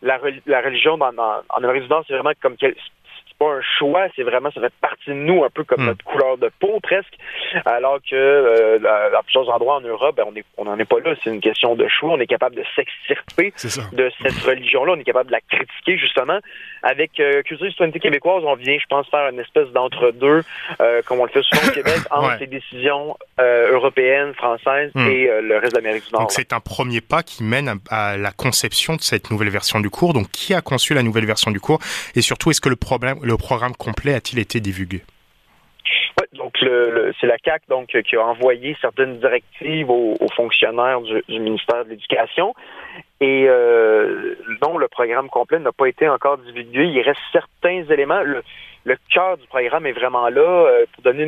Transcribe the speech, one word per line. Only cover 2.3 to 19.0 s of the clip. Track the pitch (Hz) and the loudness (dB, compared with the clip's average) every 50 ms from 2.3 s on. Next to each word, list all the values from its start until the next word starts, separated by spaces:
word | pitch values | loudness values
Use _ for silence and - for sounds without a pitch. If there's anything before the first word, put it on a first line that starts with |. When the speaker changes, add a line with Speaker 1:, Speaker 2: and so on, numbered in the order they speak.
| 151 - | -2 0
Speaker 1:
comme | - 131 123 | -2 -2 -2
quel-, | - 139 131 - - | 0 0 0 0 -2
c'est | - - _ _ _ - - - - - - - 147 | -10 -20 _ _ _ -20 -20 -20 -20 -10 -4 -2 0
pas | 151 143 | 0 0
un | 131 123 - - - | -2 -4 -4 -2 0
choix, | 143 143 147 180 196 180 - | 0 2 2 2 0 0 -2
c'est | - 127 | -4 -4
vraiment, | 117 117 127 131 147 | 0 0 0 -2 -2
ça | - 127 | -4 -4
fait | 110 123 - _ | -4 -4 -4 _
partie | - 147 - - - 143 | -4 -4 -4 -6 -10 -10
de | 139 | -8
nous, | 139 143 156 185 180 147 | -4 0 2 2 4 2
un | 120 | 2
peu | - - 156 | 0 -4 -4
comme | - 127 127 | 0 0 0
Speaker 2:
Hmm. | 131 117 | 2 0
Speaker 1:
notre | 113 98 - | -2 -4 -6
couleur | - - - 135 131 131 123 | -4 0 0 2 2 0 0
de | 123 113 - - | -2 -4 -2 -2
peau | - 196 220 208 - | -2 -2 -2 -2 -2
presque, | - 175 196 190 - - - - - - - - - - 175 - | -2 -2 -2 -2 -6 -14 -20 -16 -14 -12 -10 -8 -6 -6 -4 -2
alors | - 117 120 127 135 139 139 | 0 0 0 0 0 0 -2
que, | - - 135 | -4 -4 0
euh, | 131 135 139 143 143 135 120 113 113 113 110 113 110 | 2 4 6 6 6 6 6 6 6 6 6 4 4
dans, | 107 107 107 104 107 104 107 | 4 4 2 4 2 2 2
dans | 110 107 | 0 0
plusieurs | - - 131 131 120 | 2 0 0 0 2
endroits | 117 117 117 127 147 139 | 0 0 0 0 0 -2
en | |
Europe, | 127 117 113 104 127 147 - - | -2 -6 -4 0 0 0 0 0
ben, | 107 104 | -2 -4
on | 104 | -4
est, | 107 104 _ _ - | -12 -16 _ _ -10
on | 104 | -8
n'en | 104 101 107 | -6 -4 -4
est | 110 | 0
pas | - 123 117 | 0 0 0
là, | - 123 113 - - | 0 0 -4 -4 -4
c'est | 113 | -6
une | 113 104 | -4 -2
question | 92 110 107 - - 120 120 | -2 -2 0 2 2 2 2
de | 120 - 107 | 2 0 0
choix, | - - 147 160 | 0 0 0 0
on | 170 143 | 0 0
est | 120 - | 0 0
capable | 123 113 127 127 123 | -2 0 0 -2 -2
de | 113 104 - - | -4 -10 -6 -4
s'extirper | - 127 - - - - - 135 - - - - - 180 202 - | -4 -4 -4 -6 -10 -6 -6 -6 -6 -6 -8 -2 -2 -2 -2 -2
Speaker 2:
C'est | - - 117 | -8 -8 -8
ça. | - 123 110 98 | -8 -8 -8 -6
Speaker 1:
de | 87 123 127 127 - - | -2 -2 -2 -2 -2 -4
cette | - 131 127 - - | -4 -4 -4 -2 0
religion-là, | 127 131 131 127 123 - 131 131 170 180 | -2 -2 0 0 0 0 0 2 0 -2
on | 156 | -2
est | 123 | -2
capable | 123 117 123 127 127 | -2 0 0 0 0
de | 120 | -2
la | 113 | -4
critiquer | - - - 101 101 - - - - 165 185 175 | -2 -2 -4 -4 -4 -4 -10 -8 -4 -2 -2 0
justement. | - - - 139 127 143 170 208 - - - - - - - - - | 0 -2 0 0 0 0 -2 -4 -4 -8 -20 -20 -20 -20 -10 -4 -2
Avec, | 127 135 139 156 156 - 156 | -2 0 0 -2 -2 0 0
euh, | 147 143 139 139 135 | 2 2 2 2 0
Culture | - 160 139 175 196 | -2 -6 -6 -6 -6
et | |
Citoyenneté | 175 - 180 160 151 170 | -2 0 -2 0 0 -2
québécoise, | 160 220 147 143 - 170 190 185 160 | -2 0 0 0 0 0 0 0 0
on | 147 139 | -2 -2
vient, | 120 127 131 143 147 | -2 0 -2 -2 -2
je | - - | -2 -2
pense, | 139 143 | -2 -2